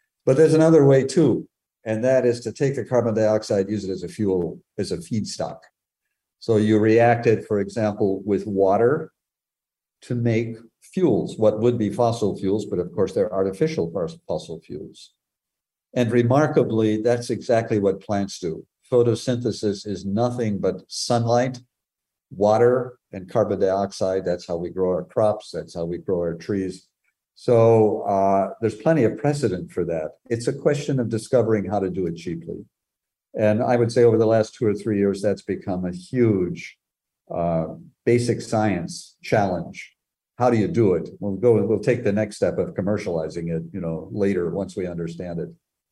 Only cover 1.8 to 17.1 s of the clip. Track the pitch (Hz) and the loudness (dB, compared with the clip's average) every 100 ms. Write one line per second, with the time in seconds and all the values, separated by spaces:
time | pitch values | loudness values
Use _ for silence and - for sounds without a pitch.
1.8 | 113 110 127 131 120 117 110 - 139 139 | -6 -2 2 2 2 0 -4 -2 -2 -2
2.8 | 107 123 113 107 107 107 - 101 95 107 | 0 0 2 2 2 2 0 0 0 -4
3.8 | 95 92 87 - 101 92 85 - _ - | -6 -8 -8 -4 0 0 -2 -8 _ -8
4.8 | 95 85 - 110 98 - - - - _ | -6 -6 -6 -6 -6 -6 -8 -10 -20 _
5.8 | _ _ _ _ _ _ - 107 107 107 | _ _ _ _ _ _ 0 2 4 4
6.8 | 110 113 117 117 120 104 - 104 98 117 | 6 6 6 4 2 0 0 -2 -2 -2
7.8 | 107 101 101 98 104 95 107 98 95 101 | -2 0 -2 -2 0 -2 0 2 4 4
8.8 | 120 160 160 _ _ _ _ _ _ _ | 2 0 -4 _ _ _ _ _ _ _
9.8 | _ _ - 120 117 113 117 113 - _ | _ _ -8 -2 0 0 -2 -8 -18 _
10.8 | - 190 170 95 - - 110 104 120 110 | -10 0 2 2 -2 0 2 4 2 2
11.8 | 104 113 117 - 98 87 95 107 - 90 | 0 0 0 0 -2 -2 -2 -2 -2 -4
12.8 | 85 104 92 - 92 92 98 95 160 - | -4 -2 -2 0 -2 0 -2 -2 -2 -2
13.8 | 85 95 82 - - 80 - 80 - - | -4 -4 -6 -8 -8 -8 -8 -14 -14 -14
14.8 | - - - _ _ _ _ _ _ _ | -14 -18 -20 _ _ _ _ _ _ _
15.8 | _ 127 117 120 117 135 151 156 120 113 | _ -2 2 2 4 4 4 2 2 2
16.8 | 110 107 117 | 0 2 0